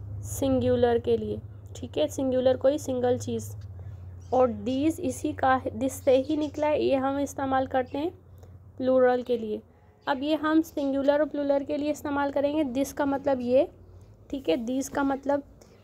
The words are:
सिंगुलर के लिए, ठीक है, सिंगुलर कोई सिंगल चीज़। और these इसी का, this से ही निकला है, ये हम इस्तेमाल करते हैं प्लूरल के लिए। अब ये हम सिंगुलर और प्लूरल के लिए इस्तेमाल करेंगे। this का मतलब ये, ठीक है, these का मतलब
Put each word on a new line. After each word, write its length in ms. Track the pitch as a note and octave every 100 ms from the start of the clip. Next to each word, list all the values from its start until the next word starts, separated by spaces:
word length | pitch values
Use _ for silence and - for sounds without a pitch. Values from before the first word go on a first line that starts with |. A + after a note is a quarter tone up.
| - -
सिंगुलर 760 | - - C4+ C4 B3 B3 A#3+ A#3
के 180 | A#3 A3+
लिए, 240 | G#3+ G#3+ - - - -
ठीक 220 | B3 D4
है, 100 | D4+
सिंगुलर 480 | - C4+ B3+ B3+ B3+
कोई 220 | C4+ D4+
सिंगल 400 | C#4+ B3+ B3 B3
चीज़। 380 | - A3+ G#3 - - - - - - - -
और 180 | C4 B3+
these 480 | G#3+ G3+ C4 D#4 D#4
इसी 320 | C4 B3 D4+
का, 300 | D4 C4 C4
this 280 | C4+ A3 C4
से 260 | - - C4
ही 200 | C4+ D4+
निकला 300 | D4+ D4 D4+
है, 160 | D4
ये 140 | A#3 C4+
हम 220 | C4+ C#4
इस्तेमाल 480 | C#4 - C4+ C4 C4
करते 320 | C4 B3+ C#4
हैं 120 | E4 - - - - - - -
प्लूरल 460 | B3+ C4 B3+ B3
के 160 | B3 A#3+
लिए। 240 | A3 G#3+ - _ _ _ -
अब 160 | C#4
ये 120 | C#4+
हम 280 | D#4 D#4 D#4+
सिंगुलर 580 | D#4+ - C#4 C#4 C#4 D4
और 80 | D4+
प्लूरल 360 | D4 C#4 C#4
के 120 | C#4 D4
लिए 140 | D4
इस्तेमाल 420 | D4 D4+ C#4+ C#4+
करेंगे। 320 | C#4 C#4+ D4+
this 280 | C#4 B3 C4+
का 140 | - C#4+
मतलब 340 | C#4 C#4 C4
ये, 280 | A#3+ C4 F4+ - - - - - -
ठीक 180 | C#4+ D#4
है, 80 | D#4
these 320 | A#3 C4 C4
का 140 | C#4+
मतलब 400 | C#4 C4+ C4+ C#4+ - - - -